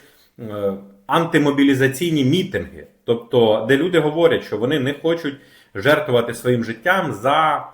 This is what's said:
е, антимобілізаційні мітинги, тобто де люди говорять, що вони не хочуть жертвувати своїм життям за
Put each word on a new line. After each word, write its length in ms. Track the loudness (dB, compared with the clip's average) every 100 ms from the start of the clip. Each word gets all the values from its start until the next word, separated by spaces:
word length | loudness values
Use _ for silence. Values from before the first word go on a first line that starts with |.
| _ _ _ -18
е, 340 | -12 -4 -4 -6 -12 -20 -2
антимобілізаційні 1200 | -2 2 2 2 2 2 4 0 0 -2 0 2
мітинги, 600 | 0 -2 -6 -8 -14 -20 _ -4
тобто 600 | -4 0 2 4 2 2
де 100 | 2
люди 220 | 2 0
говорять, 440 | 0 2 2 2
що 140 | -2 -4
вони 220 | -2 -2
не 140 | -2
хочуть 420 | -4 -4 -2 -6 -10 _ _ _ -4
жертвувати 580 | 0 2 2 0 0
своїм 300 | -4 0 0
життям 500 | -2 -4 0 0 -2
за 540 | -4 0 2 2 -2 -8